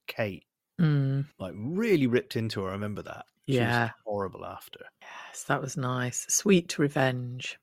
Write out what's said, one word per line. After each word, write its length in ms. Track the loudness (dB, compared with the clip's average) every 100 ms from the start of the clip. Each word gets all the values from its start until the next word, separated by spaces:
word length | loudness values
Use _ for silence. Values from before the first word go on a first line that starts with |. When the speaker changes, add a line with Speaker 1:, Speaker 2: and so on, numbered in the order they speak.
| -10
Speaker 1:
Kate, 380 | -6 -6 -6 -16 _ _ 0
Speaker 2:
Mm. 480 | 2 2 2 -2 -4 -8
Speaker 1:
like, 160 | -10 -8
really 500 | -4 -2 2 4 4
ripped 300 | 2 0 -2
into 240 | -2 -2
her. 60 | -4
I 40 |
remember 280 | -4 -6 -6
that. 220 | -10 -14 -16 _ -2
She 60 |
Speaker 2:
Yeah. 300 | 2 2 2
Speaker 1:
was 60 | 0 -4
horrible 400 | -6 -4 -4 -6
after. 360 | -12 -12 -16 -20 -20 -20
Speaker 2:
Yes, 440 | -20 -18 -16 -8
that 180 | -2 -2
was 160 | -2 -4
nice. 480 | -2 -2 -2 -4 -2
Sweet 500 | 2 6 6 6 2
revenge. 800 | 2 4 2 2 -4 -8 -10 -12